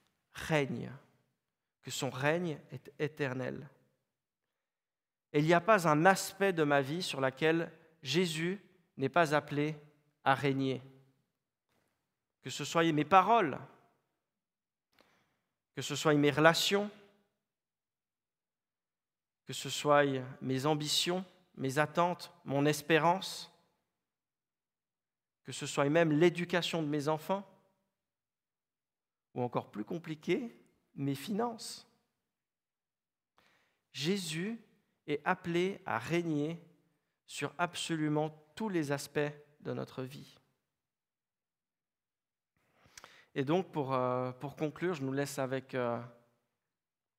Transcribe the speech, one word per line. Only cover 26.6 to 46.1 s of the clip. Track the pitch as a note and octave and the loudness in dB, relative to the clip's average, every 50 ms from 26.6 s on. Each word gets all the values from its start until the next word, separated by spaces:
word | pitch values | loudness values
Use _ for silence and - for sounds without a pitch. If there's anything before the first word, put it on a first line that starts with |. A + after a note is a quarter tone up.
| E3 - - E3 | 0 0 -2 -2
de | D#3+ | -2
mes | D3 D3 D3+ C3+ | -2 -2 -2 0
enfants, | D3+ D#3 D#3 D#3 - F#3+ G3 G3 - - _ _ _ _ _ _ _ _ _ _ _ _ _ _ _ _ _ _ _ _ _ _ _ _ _ _ _ _ _ _ _ _ _ _ _ _ | -2 -2 -2 -2 -2 -4 -4 -4 -10 -20 _ _ _ _ _ _ _ _ _ _ _ _ _ _ _ _ _ _ _ _ _ _ _ _ _ _ _ _ _ _ _ _ _ _ _ _
ou | C3 | -4
encore | B2 A#2+ - C3+ - - | -4 -2 -2 -6 -6 -6
plus | - - - | -10 -10 -8
compliqué, | - F#3 E3+ E3 D#3 D#3+ D#3 - - F3 A#3 B3 A#3 - - _ _ _ _ _ _ _ | -8 -8 -10 -8 -10 -12 -10 -4 -2 -2 -2 -2 -8 -12 -18 _ _ _ _ _ _ _
mes | - C#3 C#3 C#3 | -6 -4 -4 -4
finances. | - - G3+ G#3+ G3 A#3 A#3+ A3+ A3+ - - - - - _ _ _ _ _ _ _ _ _ _ _ _ _ _ _ _ _ _ _ _ _ _ _ _ _ _ _ _ _ _ _ _ _ _ _ _ _ _ _ _ _ | -6 -6 -6 -4 -4 -4 -4 -6 -10 -12 -14 -14 -16 -18 _ _ _ _ _ _ _ _ _ _ _ _ _ _ _ _ _ _ _ _ _ _ _ _ _ _ _ _ _ _ _ _ _ _ _ _ _ _ _ _ _
Jésus | _ C3 C3+ E3 G3+ G3+ F3+ D#3 D#3 D#3+ F3+ G#3+ A#3 A3+ - _ _ _ _ _ _ _ _ | _ -6 -2 -2 -2 -2 -4 -6 -6 -6 -6 -6 -8 -10 -14 _ _ _ _ _ _ _ _
est | D#3+ D3 - - | -6 -6 -4 -2
appelé | F3+ F#3 - - E3+ E3+ E3+ F3+ F#3+ G3+ - - | -2 -2 -2 -4 -2 -2 0 0 -2 -4 -8 -6
à | - A2 A#2 | -4 -4 -4
régner | A#2 C3 D#3+ F3 F3 E3 D#3 D3 D3 D#3 E3+ E3+ - - _ _ _ _ _ _ _ _ _ _ _ | -2 -2 -2 -2 0 0 -2 -2 -2 -2 -6 -10 -14 -20 _ _ _ _ _ _ _ _ _ _ _
sur | - - - C#3+ C#3+ - | -14 -10 -8 -8 -8 -4
absolument | - F3 E3+ E3+ - - - E3+ D#3 D#3 D3+ D3+ D3+ D#3 D#3 D#3 - - _ _ | -4 -4 -4 -4 -8 -6 -4 -4 -2 -2 0 0 0 -2 -4 -6 -12 -20 _ _
tous | - A3 G#3+ | -8 -6 -4
les | F#3 E3+ D3+ C3+ | -2 -2 -2 -2
aspects | C#3+ C#3 - - - D3+ D3 D3 D3+ D3+ - _ _ _ | -4 -6 -6 -6 -4 -4 -4 -4 -6 -12 -20 _ _ _
de | - C3+ B2 | -10 -8 -6
notre | B2+ C3 - - - C3 | -6 -8 -8 -8 -10 -10
vie. | B2+ C#3+ C#3+ C#3 - - _ _ _ _ _ _ _ _ _ _ _ _ _ _ _ _ _ _ _ _ _ _ _ _ _ _ _ _ _ _ _ _ _ _ _ _ _ _ _ _ _ _ _ _ _ _ _ _ _ _ _ _ - - - - - - _ _ | -10 -12 -16 -18 -20 -20 _ _ _ _ _ _ _ _ _ _ _ _ _ _ _ _ _ _ _ _ _ _ _ _ _ _ _ _ _ _ _ _ _ _ _ _ _ _ _ _ _ _ _ _ _ _ _ _ _ _ _ _ -20 -20 -20 -20 -20 -20 _ _
Et | C#3+ C3+ | -4 0
donc, | C3+ D#3+ F#3 F3+ F#3 | 2 2 0 0 -2
pour, | - D#3 C3+ C3 C3+ | -4 -4 -2 0 0
euh, | B2+ B2+ B2+ B2 B2+ B2+ B2+ | 0 0 0 0 -2 -4 -6
pour | B2+ B2+ - C#3 - | -8 -10 -12 -14 -6
conclure, | - D#3+ D3+ C#3+ - E3 F3+ F3+ | -4 -4 -4 -4 -4 -4 -4 -2
je | C#3+ C3+ | -2 -4
nous | C3+ | -4
laisse | C3+ C#3 C#3+ C#3 - - | -2 -2 -4 -4 -4 -4
avec, | C3+ B2+ C3 C3 B2+ - - | -4 -4 -4 -6 -6 -6 -4
euh, | C3 B2 A#2+ A#2 A#2 A#2+ B2+ | -2 -2 -2 -2 -4 -8 -12